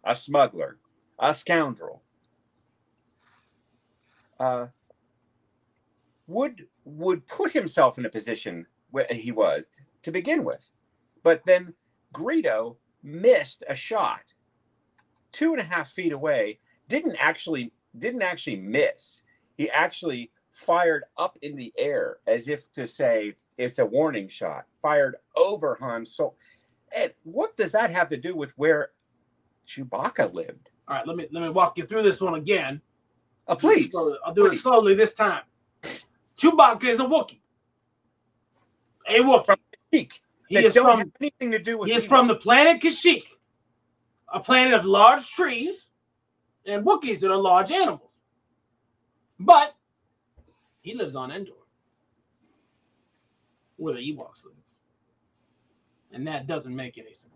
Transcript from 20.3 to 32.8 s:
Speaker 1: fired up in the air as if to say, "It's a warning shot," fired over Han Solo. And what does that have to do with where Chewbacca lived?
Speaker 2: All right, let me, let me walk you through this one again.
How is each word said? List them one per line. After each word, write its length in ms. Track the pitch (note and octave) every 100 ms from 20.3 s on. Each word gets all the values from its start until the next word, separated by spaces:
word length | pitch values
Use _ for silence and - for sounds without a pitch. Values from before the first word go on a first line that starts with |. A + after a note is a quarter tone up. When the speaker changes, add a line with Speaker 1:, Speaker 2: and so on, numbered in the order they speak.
| _ _
Speaker 1:
fired 520 | - - E3+ E3+ D3+ - -
up 200 | F3+ _
in 160 | D3 C#3+
the 160 | A#2 -
air 400 | C#3 C3+ - -
as 220 | - A#2 A#2+
if 240 | C#3+ _
to 140 | - A#2
say, 480 | - B2+ A2+ G#2 - _ -
"It's 220 | B2 C3
a 60 |
warning 440 | A2 B2+ D#3 A#2+ G2
shot," 360 | - F2+ C#2+ - _
fired 360 | D3+ D3+ C3+ - _
over 400 | - F#3 G3+ D3 A2+
Han 240 | B2+ A#2
Solo. 300 | A2+ - - _ _ _ _ _ _
And 160 | - - _
what 340 | E3 G#3 F#4+ -
does 160 | G3
that 180 | G#3+ A3
have 160 | F3 E3
to 100 | C#3+
do 160 | D#3+
with 180 | F3+ C#3 -
where 340 | D3+ D3+ C#3 _ _ _ _ _ _ _ -
Chewbacca 640 | - B2+ C3 F#3+ - G2+
lived? 360 | F2+ - - _ _ -
Speaker 2:
All 80 |
right, 100 | C#3
let 120 | D#3+ E3+
me, 100 | D#3+
let 120 | D#3+
me 60 | E3
walk 280 | F3+ E3+ -
you 80 |
through 180 | D3+ A3
this 180 | G#3 F#3
one 140 | F#3+
again. 460 | D#3 D3+ F#3+ C3+ D3